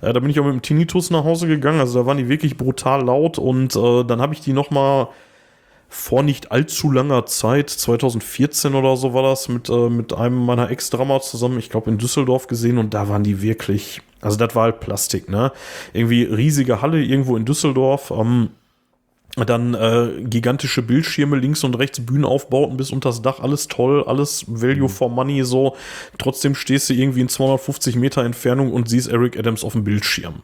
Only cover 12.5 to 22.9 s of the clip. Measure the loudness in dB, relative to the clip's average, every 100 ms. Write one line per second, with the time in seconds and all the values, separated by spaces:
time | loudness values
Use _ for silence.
12.5 | -2 0 2 0 -2 0 0 0 0 -2
13.5 | -4 -2 -4 -4 -16 -18 _ -4 0 0
14.5 | 2 2 0 -6 -6 -4 -4 -2 -2 -2
15.5 | -4 -16 -16 -8 -2 2 4 2 2 2
16.5 | 2 2 2 2 0 2 2 2 0 0
17.5 | 0 0 2 2 0 -2 -2 2 2 0
18.5 | -4 _ _ _ _ _ _ _ -6 0
19.5 | 0 0 0 2 2 0 -4 -2 0 0
20.5 | 0 -2 -4 0 0 0 0 0 2 0
21.5 | 0 0 0 -2 -4 -2 0 2 0 0
22.5 | 0 0 -2 -4